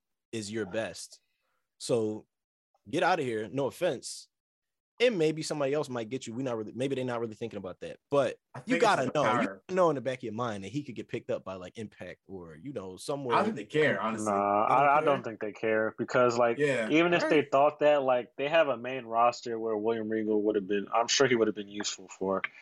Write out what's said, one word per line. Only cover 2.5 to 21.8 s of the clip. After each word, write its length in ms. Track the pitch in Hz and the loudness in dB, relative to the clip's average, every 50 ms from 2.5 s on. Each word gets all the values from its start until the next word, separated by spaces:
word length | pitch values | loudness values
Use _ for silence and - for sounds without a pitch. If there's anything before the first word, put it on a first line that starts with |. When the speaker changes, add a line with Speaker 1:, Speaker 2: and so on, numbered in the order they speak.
| _ _ _ _ _ _ _ 101 | _ _ _ _ _ _ _ -6
Speaker 1:
get 140 | 120 175 180 | -2 0 2
out 160 | 165 185 165 | 2 2 0
of 60 | 139 | 0
here. 240 | 123 113 107 110 98 | -2 -4 -4 -6 -4
No 160 | 127 139 139 | -4 -4 -4
offense. 600 | 113 - - 175 170 135 104 - - - - - _ _ _ _ _ _ _ _ _ _ _ _ _ _ - | -4 -4 -2 -2 -2 -2 -4 -8 -12 -14 -14 -18 _ _ _ _ _ _ _ _ _ _ _ _ _ _ 0
And 160 | 233 247 220 | 0 2 2
maybe 260 | 170 156 156 156 156 147 | 2 2 2 0 -2 -6
somebody 300 | - 160 151 139 135 143 | -6 -4 -2 -2 0 0
else 140 | 156 143 | -2 -2
might 220 | 131 127 120 113 107 | -4 -6 -8 -6 -6
get 180 | 127 131 - | -8 -10 -8
you. 60 | 120 110 | -8 -8
We 100 | 123 135 | -6 -4
not 140 | 127 117 | -4 -4
really, 160 | 110 107 101 - | -4 -6 -8 -6
maybe 180 | 113 131 139 135 | -4 -4 -2 -2
they're 120 | 127 127 | -4 -4
not 160 | 127 120 117 | -4 -4 -4
really 120 | 117 113 107 | -6 -6 -6
thinking 220 | - 120 110 101 | -8 -10 -8 -8
about 240 | 101 92 90 - - | -10 -10 -10 -12 -12
that. 160 | 87 80 - - _ _ | -12 -14 -14 -16 _ _
But 240 | 143 143 127 101 - - _ _ - | 2 2 2 2 -2 -6 _ _ -18
Speaker 2:
I 60 | 139 - | -12 -4
Speaker 1:
you 80 | 214 254 | -4 0
Speaker 2:
think 20 | |
it's 60 | 220 226 | 2 4
Speaker 1:
gotta 220 | 208 185 151 131 | 4 4 2 0
Speaker 2:
the 60 | - - | 0 0
Speaker 1:
know. 80 | 151 131 | 2 2
You 60 | 120 | 2
Speaker 2:
power. 320 | 123 120 - 95 98 - _ | 2 2 0 -2 -4 -10 _
Speaker 1:
gotta 80 | - 185 | -2 0
know 140 | 185 180 160 | 2 4 4
in 40 | 147 | 2
the 60 | 131 | 0
back 160 | 113 131 131 | -4 -4 -6
of 60 | 131 127 | -6 -8
your 100 | 110 104 | -8 -6
mind 320 | 117 123 117 104 98 95 | -4 -4 -4 -4 -6 -8
that 80 | 98 110 | -8 -8
he 100 | 147 139 | -8 -8
could 120 | 127 107 | -8 -10
get 120 | 107 101 | -12 -10
picked 220 | - - 113 - - | -8 -10 -8 -6 -6
up 160 | 113 85 - | -6 -6 -6
by, 80 | 95 95 | -10 -10
like, 240 | 92 90 90 - | -10 -12 -14 -12
Impact 420 | 117 107 101 - - 98 87 - - _ | -12 -14 -14 -14 -14 -14 -14 -14 -16 _
or, 300 | - 95 92 85 82 78 78 | -16 -16 -16 -16 -16 -18 -16
you 120 | 98 139 135 | -14 -12 -10
know, 240 | 107 92 95 92 | -10 -10 -10 -12
somewhere. 400 | - - - 143 143 139 120 131 | -10 -8 -6 -6 -4 -2 0 0
Speaker 2:
I 60 | 170 196 | 2 2
don't 100 | 220 220 | 0 -2
think 140 | - - - | -6 -8 -2
they 100 | - 151 | 0 2
care, 220 | 151 127 107 95 | 2 2 2 0
honestly. 280 | 107 110 110 110 107 107 | -2 -4 -4 -2 -2 0
Speaker 3:
Nah, 380 | 101 98 101 101 101 104 113 | 2 2 2 4 4 4 4
Speaker 1:
They 60 | - 123 | 4 4
don't 20 | 131 143 | 6 6
Speaker 3:
I, 80 | 143 | 6
I 60 | 139 | 4
Speaker 1:
care? 80 | 156 156 | 4 4
Speaker 3:
don't 180 | 151 139 127 117 | 2 2 0 -2
think 160 | 120 110 - | -6 -8 -6
they 120 | 107 104 98 | -6 -8 -6
care 420 | - - 110 110 110 110 107 - | -2 0 2 2 2 2 0 -2
because, 400 | - 117 - - 127 123 123 117 | -4 -4 0 4 4 4 4 4
like, 200 | 120 120 117 120 | 4 4 2 2
Speaker 2:
Yeah. 320 | 135 147 143 131 120 110 110 | 2 2 2 2 0 0 2
Speaker 3:
even 240 | 151 160 170 175 175 | 4 4 4 4 4
if 80 | 165 | 2
they 60 | - - 165 | 2 4 4
Speaker 1:
Alright. 120 | 147 135 - | 4 4 4
Speaker 3:
thought 280 | - 139 143 151 147 - | 4 4 6 4 4 4
that, 240 | 147 147 147 143 135 | 6 6 6 6 4
like, 280 | 131 127 123 113 - _ | 4 2 2 0 -4 _
they 120 | - 135 147 | -6 -2 2
have 180 | 165 165 156 | 4 4 4
a 80 | 139 123 | 4 0
main 300 | 117 120 123 131 131 117 | -2 -4 -6 -8 -8 -6
roster 520 | 113 113 113 120 120 120 - - 120 117 | -2 2 4 4 4 4 0 -4 -6 -4
where 200 | 110 113 113 110 | -4 -2 -2 -2
William 320 | 104 107 113 117 113 107 107 | 0 0 0 0 0 -2 -2
Regal 320 | 110 110 107 107 107 107 | -2 0 0 2 2 2
would 160 | 104 107 104 | 2 2 2
have 100 | 104 95 | 2 0
been, 200 | 92 104 101 98 - - | 0 -2 -2 -2 0 0
I'm 140 | 113 117 | 0 2
sure 200 | 120 - - 139 | 2 2 2 4
he 80 | 123 127 | 4 4
would 120 | 113 110 | 4 2
have 80 | 107 - | 2 0
been 140 | 107 101 101 | -4 -8 -10
useful 400 | 101 104 | -10 -8